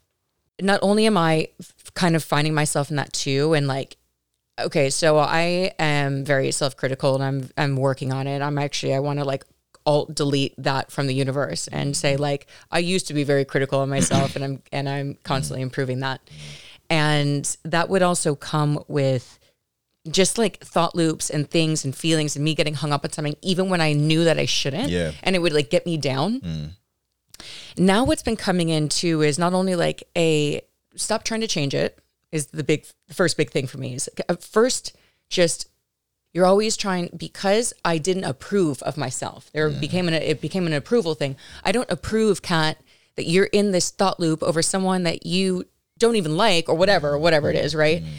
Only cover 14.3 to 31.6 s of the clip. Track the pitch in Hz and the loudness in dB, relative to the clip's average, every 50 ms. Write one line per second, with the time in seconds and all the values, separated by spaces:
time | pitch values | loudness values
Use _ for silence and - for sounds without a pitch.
14.3 | - 147 139 139 139 127 - - - 139 139 139 139 143 139 139 139 - - - | -2 -4 -6 -6 -6 -8 -10 -8 -6 -4 -4 -4 -4 -4 -6 -6 -8 -10 -6 -4
15.3 | 143 131 151 147 135 131 131 127 - - 135 127 127 127 135 135 131 - _ - | -4 -2 -2 -4 -6 -6 -6 -6 -4 -4 -4 -2 -2 -4 -4 -6 -6 -8 _ -20
16.3 | - - - 147 143 - - - - - _ - 165 156 147 151 151 147 143 143 | -20 -18 -18 -18 -18 -20 -20 -20 -20 -14 _ 0 0 2 2 4 2 2 2 0
17.3 | 143 143 - - - - - 165 160 165 170 - 190 190 180 180 175 - - 160 | 0 -2 -4 -6 -8 -8 -6 -2 0 0 0 2 2 2 2 2 2 0 0 -2
18.3 | 143 - - - - 151 151 147 147 151 - - 147 147 135 135 131 123 - - | -2 -4 -6 -4 0 0 2 2 0 -2 -4 -4 -2 0 0 2 0 0 -4 -8
19.3 | - _ _ _ _ _ _ _ _ _ _ _ _ _ - 156 147 190 - - | -20 _ _ _ _ _ _ _ _ _ _ _ _ _ -12 -4 0 2 2 2
20.3 | - - 226 196 - - - - - 180 165 165 - 175 165 160 156 - - - | 2 0 0 0 -2 -6 -12 -4 0 0 0 0 0 0 0 0 0 -2 -6 -4
21.3 | - 151 143 - - 170 160 156 156 147 - 135 123 - - 160 160 156 151 147 | -4 -4 -4 0 0 2 2 2 0 -2 -4 -6 -6 -4 0 0 0 0 0 -2
22.3 | - 139 147 156 156 165 156 151 156 135 160 147 143 143 - 147 - - 151 147 | -2 -2 -2 -2 0 0 0 -2 -2 -4 -2 0 -2 -2 -2 -4 -6 -4 -4 -4
23.3 | 147 - - 190 180 170 190 190 185 170 160 156 147 147 147 156 156 160 170 165 | -6 -4 -2 -2 0 0 0 0 2 2 2 2 2 2 2 2 4 4 4 4
24.3 | 156 147 143 131 - - - 143 131 175 247 - 175 175 170 80 78 - - - | 4 2 0 0 0 -2 -2 -2 -4 -4 -2 -2 0 0 -2 -2 -4 -4 -2 0
25.3 | 190 180 170 175 147 151 143 - - 175 - 175 165 151 143 139 127 135 147 202 | 0 2 2 2 2 2 0 2 0 0 0 0 -4 -2 -2 -2 -2 0 -2 -2
26.3 | 233 269 - 85 80 78 76 78 92 _ _ _ _ _ _ _ _ _ _ _ | -2 -4 -6 -6 -6 -6 -8 -10 -12 _ _ _ _ _ _ _ _ _ _ _
27.3 | _ - - - - - - - - - 180 190 190 214 262 277 311 - - 247 | _ -20 -20 -18 -18 -18 -18 -10 -2 2 4 4 4 4 4 2 0 0 0 -4
28.3 | 226 - - 208 180 180 170 165 160 156 151 143 - - - 170 165 156 151 151 | -4 -2 -2 0 0 2 2 2 2 0 0 0 -2 0 0 0 2 2 2 2
29.3 | 143 160 175 175 185 185 190 190 180 170 160 156 175 - - _ - 175 165 160 | 2 2 0 0 2 2 0 0 0 0 0 -2 -2 -4 -10 _ -2 0 2 2
30.3 | 156 151 147 147 151 - - _ _ _ _ _ - 170 - - 214 220 - - | 2 2 0 0 -2 -4 -8 _ _ _ _ _ -10 -8 -4 -4 -4 -4 -4 -4
31.3 | 226 220 226 214 - 170 | -4 -4 -4 -2 -2 -2